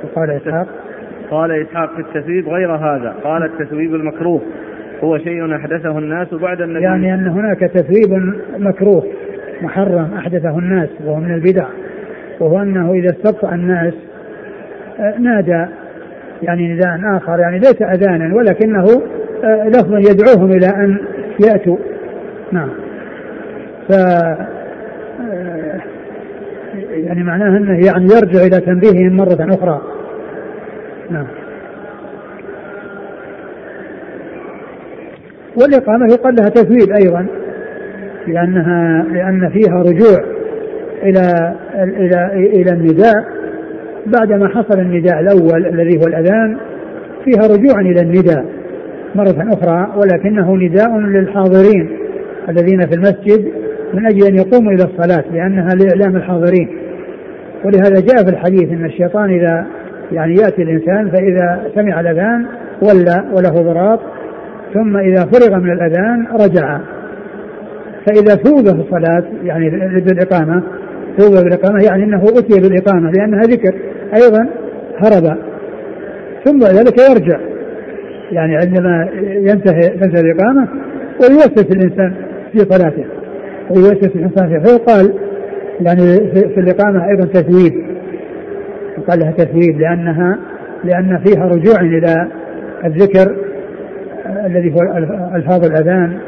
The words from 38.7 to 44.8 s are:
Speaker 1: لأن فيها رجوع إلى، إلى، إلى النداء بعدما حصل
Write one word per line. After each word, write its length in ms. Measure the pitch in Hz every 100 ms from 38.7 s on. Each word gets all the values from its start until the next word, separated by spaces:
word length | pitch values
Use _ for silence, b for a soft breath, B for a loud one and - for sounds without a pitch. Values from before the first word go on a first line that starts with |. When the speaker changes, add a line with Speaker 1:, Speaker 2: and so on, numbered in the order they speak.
| 175 165 160 165
Speaker 1:
لأن 380 | 175 185 190 180
فيها 320 | 196 214 180
رجوع 420 | 175 165 226 180 - - - - - - - -
إلى، 520 | 196 190 180 170 165 175 -
إلى، 560 | - 185 208 185 180 180
إلى 360 | 196 196 208 180
النداء 520 | 170 165 160 220 214 226 - - - - - - - 214
بعدما 420 | 240 220 202 196
حصل 320 | 240 220 196